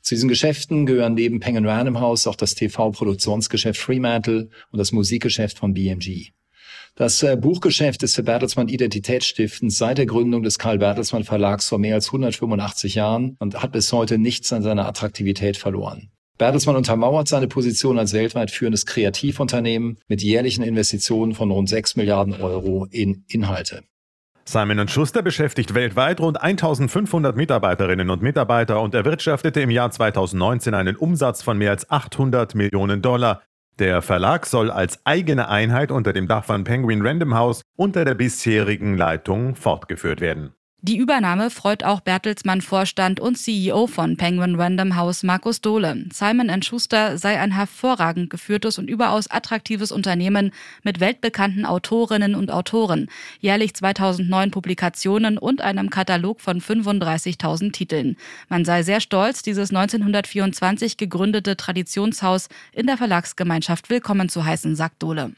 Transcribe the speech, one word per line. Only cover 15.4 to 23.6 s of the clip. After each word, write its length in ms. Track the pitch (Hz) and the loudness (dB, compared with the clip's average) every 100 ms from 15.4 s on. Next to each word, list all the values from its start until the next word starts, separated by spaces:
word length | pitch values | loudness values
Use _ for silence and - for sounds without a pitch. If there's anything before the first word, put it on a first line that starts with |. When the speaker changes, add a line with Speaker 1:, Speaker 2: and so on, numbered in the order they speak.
| 104 101 | -2 -2
Speaker 1:
verloren. 540 | 104 98 104 - - _ _ - | -4 -4 -6 -10 -18 _ _ 0
Bertelsmann 400 | 117 139 143 135 | 2 4 2 2
untermauert 500 | 117 113 120 151 147 | 2 2 4 2 2
seine 220 | 143 131 | 0 0
Position 500 | 131 120 110 139 120 | 0 0 2 2 2
als 140 | 107 | 2
weltweit 380 | 107 113 120 107 | 0 0 -2 -4
führendes 340 | - 117 107 | -2 0 0
Kreativunternehmen 1120 | - - 101 95 143 139 131 123 117 113 117 117 _ | -2 0 0 0 -4 -2 -2 0 0 0 -2 -6 _
mit 160 | 104 | -2
jährlichen 400 | 104 110 127 110 | 2 2 2 0
Investitionen 720 | 117 113 104 101 - 113 113 | 0 0 0 -2 0 2 0
von 160 | 107 107 | 0 0
rund 160 | 98 98 | 2 2
sechs 300 | 110 - - | 0 -2 0
Milliarden 380 | 104 101 101 | 2 2 0
Euro 520 | 92 95 131 190 95 95 | -2 -2 -2 0 -2 -2
in 360 | 117 98 98 - | -2 0 -2 -4
Inhalte. 560 | 113 98 92 | -2 0 -2